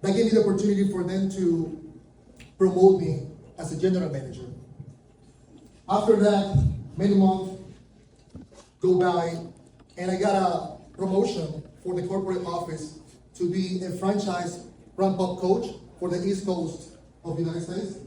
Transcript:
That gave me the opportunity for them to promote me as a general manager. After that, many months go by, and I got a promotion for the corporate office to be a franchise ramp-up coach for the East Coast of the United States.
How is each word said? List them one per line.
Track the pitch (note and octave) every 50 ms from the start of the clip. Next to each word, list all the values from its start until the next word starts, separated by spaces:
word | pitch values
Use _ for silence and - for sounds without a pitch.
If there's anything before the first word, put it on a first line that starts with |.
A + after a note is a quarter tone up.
That | - G3 G3
gave | A#3 A#3
me | A3
the | A3 A3
opportunity | G#3+ G3+ F#3+ - G#3 G#3 G3+ G3 G3 F#3+
for | - F3+ F3
them | F3 F#3 G3 G3 F#3+
to | - F#3+ F#3 E3+ E3 E3 D#3+ D3+ - - - - - - - - _ _ _ _ - - - - -
promote | _ F#3+ F#3+ F#3 F3+ F#3 F#3+ F#3+ F#3
me | E3 C3 - - - - - - - - -
as | - E3 E3
a | F3 -
general | F3+ F#3 F#3 F3+ E3 D3+
manager. | C#3+ C#3 C3+ C3 A#2+ - B2 A#2+ - - - - - - - - - _ _ _ _ _ _ - _ _ _ _ - - - - _ - _ -
After | F#3+ G#3 G#3 G#3+ A3+
that, | G3+ G3+ G#3 G#3 G3+ G3+ G3 G3 - - - - - - - -
many | - F#3+ G3+ G3+
months | G3 F#3+ F#3+ F#3+ F#3+ F#3+ F#3+ - - - - - - - _ _ _ _ _ _ _ _ _ _ - - _ - - - _ _ _
go | - F#3 F#3 F3+
by, | F3+ F3+ F3+ F3 E3+ E3 E3+ E3+ E3 - - - - - _ _ - _ _
and | - F3+ F#3
I | F#3
got | F#3 G3+ G#3 G3
a | G3 F#3+ F3+ E3 D#3+ - - - - - - -
promotion | - F#3 F#3+ F#3 G3 - - - F#3 D#3+ D3+ D#3 D#3+ - - - - -
for | F3+ F3+ F3+
the | -
corporate | F3+ F#3+ G3 F#3+ F#3 F#3 F3+ F3+
office | E3+ E3+ E3+ E3+ D#3+ D#3 D3 D3+ - - - - - - - _ - _
to | - F3+ F3
be | F3+ G3 F#3 F3+ F#3 F3+ F3+
a | F3+
franchise | E3+ - F#3+ F#3+ G#3 G#3 - - F3+ F3 F3 E3+ - - - - - - - - -
ramp-up | - F#3+ F#3+ F#3+ F3+ F#3 F3+ - -
coach | F#3+ F#3 G3 A#3 A#3+ - - - - - - -
for | F3 F3+
the | F3 F3 F3+
East | G3 G3+ F#3+ -
Coast | G3 F#3 F3 E3 D#3+ - - - - - - - - _ _ _
of | E3+ D3+
the | - E3
United | E3 E3 E3+ E3+
States. | - F3+ G3 G#3 F#3+ - - C3+